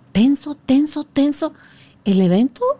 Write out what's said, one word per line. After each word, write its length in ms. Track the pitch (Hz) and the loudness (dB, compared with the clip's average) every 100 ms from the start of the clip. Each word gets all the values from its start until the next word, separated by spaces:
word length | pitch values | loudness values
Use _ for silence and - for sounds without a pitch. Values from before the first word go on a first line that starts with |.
| _ | _
tenso, 440 | 190 254 285 302 285 | 0 0 0 -6 -12
tenso, 480 | - 262 294 302 294 | 0 0 0 -6 -6
tenso 480 | 277 285 285 311 - - - - _ 208 | -2 -2 -2 -8 -10 -20 -20 -20 _ -2
el 140 | 190 | 2
evento, 400 | 185 185 254 - 494 | 2 2 0 -2 -6